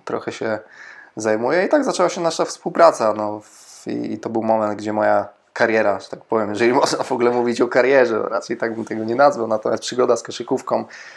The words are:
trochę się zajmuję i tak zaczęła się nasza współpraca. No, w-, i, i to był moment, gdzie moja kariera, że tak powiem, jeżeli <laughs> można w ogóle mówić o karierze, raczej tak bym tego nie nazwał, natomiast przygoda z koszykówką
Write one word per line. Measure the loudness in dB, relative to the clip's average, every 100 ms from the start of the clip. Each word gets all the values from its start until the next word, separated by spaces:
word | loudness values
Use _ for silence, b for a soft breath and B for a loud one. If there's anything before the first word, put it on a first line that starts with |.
| -8
trochę | -8 -8
się | -6 -6 -6 B B B B B -6
zajmuję | -2 0 0 0 2
i |
tak | 2
zaczęła | 2 0 0
się | 0
nasza | -2 -2 -4
współpraca. | -4 -4 4 6 6 0
No, | 0 -4 -6
w-, | -14 -20 -20 -14 -8
i, | -6 -6
i | -8
to | -4
był | -2
moment, | 0 2 0 -4
gdzie | -4
moja | 0 2 2 0 -10 _
kariera, | 0 2 4 2 0
że | -6
tak | -16
powiem, | -4 -2 -2
jeżeli | 0 2 4
<laughs> |
można | 2 0
w | -2
ogóle | 0 2
mówić | 2 0 0
o | 2
karierze, | 2 4 4 4 0
raczej | -2 -4 -6 -6
tak | -4 -6
bym | -6
tego | -6
nie | -2 4
nazwał, | 4 2 -2
natomiast | -2 -2 -4
przygoda | -4 0 2 0
z |
koszykówką | -2 -10 -4 -4 -2 -4 -4 B B